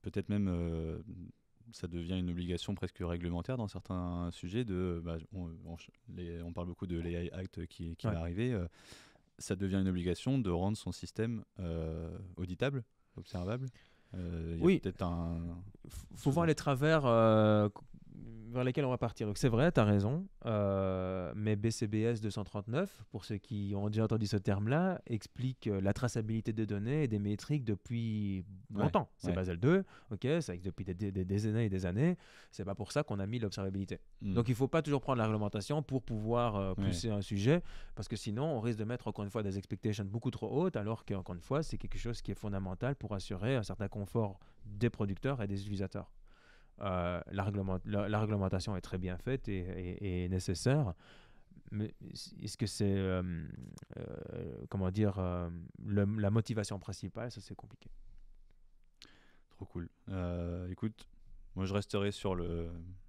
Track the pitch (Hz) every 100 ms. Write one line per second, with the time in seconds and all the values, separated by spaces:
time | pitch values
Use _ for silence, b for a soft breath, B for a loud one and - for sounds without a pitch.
0 | 98 101 95 104 98 87 85 82 80 82
1 | 107 90 85 - _ _ 117 113 87 85
2 | 85 92 87 87 87 87 - 98 90 -
3 | 87 87 87 85 85 127 107 92 - 92
4 | 87 87 87 - 90 107 120 90 92 85
5 | 85 82 80 95 85 80 87 82 - _
6 | - 90 87 85 85 85 87 85 92 85
7 | 85 85 87 92 92 - 80 - 82 82
8 | 113 85 85 85 123 113 87 B B B
9 | B B B - - 92 98 95 95 90
10 | 90 87 - 135 101 87 95 107 - 92
11 | - - 110 113 - - 87 82 80 80
12 | 82 87 95 90 90 90 135 139 113 _
13 | _ - 95 92 90 120 131 b b b
14 | b 92 87 85 82 82 170 190 95 92
15 | 90 87 85 85 85 87 98 - - -
16 | - - - 143 170 151 - 131 151 160
17 | 135 117 113 110 107 107 104 - - -
18 | - - 113 113 110 123 127 131 135 123
19 | 120 - 107 101 135 113 160 170 107 101
20 | 101 151 196 - 117 107 101 98 95 92
21 | 92 92 90 64 107 104 113 110 107 107
22 | 113 117 107 104 98 104 101 123 196 -
23 | 110 110 - 104 - 104 101 101 104 107
24 | 110 113 104 104 95 98 104 143 185 180
25 | - 117 - - 127 127 113 98 95 101
26 | 120 123 110 113 107 110 110 101 107 151
27 | 143 107 101 104 - 151 117 101 - 117
28 | 117 107 101 95 90 95 - 101 117 -
29 | 147 - 90 92 92 87 120 185 190 B
30 | B 101 127 165 - 87 92 - 92 90
31 | 101 95 90 98 110 107 113 95 92 95
32 | 160 180 B B B - 98 95 98 147
33 | 151 101 98 120 107 98 98 95 95 95
34 | - - 104 95 117 117 135 165 151 143
35 | - 127 107 107 104 107 98 147 143 131
36 | - 110 107 120 120 104 98 92 101 87
37 | 113 104 98 101 107 170 B B B -
38 | 104 110 - 104 156 135 113 110 107 123
39 | - 104 101 113 104 98 - 104 113 104
40 | 98 113 131 - 107 127 180 123 101 113
41 | - 98 92 87 - 139 165 113 - -
42 | 117 120 - 98 107 98 92 90 123 143
43 | 110 101 - 95 107 135 104 92 98 107
44 | 98 117 107 98 b b 107 101 117 -
45 | 104 95 131 135 101 98 101 101 95 98
46 | - - b b b b b - 101 90
47 | 87 87 - 98 98 101 95 92 110 104
48 | 101 107 107 107 95 92 90 95 - 92
49 | 92 90 - 131 - 95 90 90 90 90
50 | 98 90 90 92 92 90 - 143 120 -
51 | B B B B B - - 104 107 -
52 | - - - - 104 - 107 - 101 98
53 | 95 92 90 82 78 - - 50 - -
54 | - - - - 85 60 - 98 92 98
55 | 104 95 90 90 87 85 82 - - 101
56 | 101 110 101 110 - 110 101 101 90 98
57 | 98 110 120 117 - 101 110 - - -
58 | - - - - - - - - - _
59 | B B B B B - 92 90 85 _
60 | - 98 87 87 87 87 90 92 110 110
61 | - - - - - - 95 98 98 104
62 | 101 101 101 90 85 85 82 82 85 92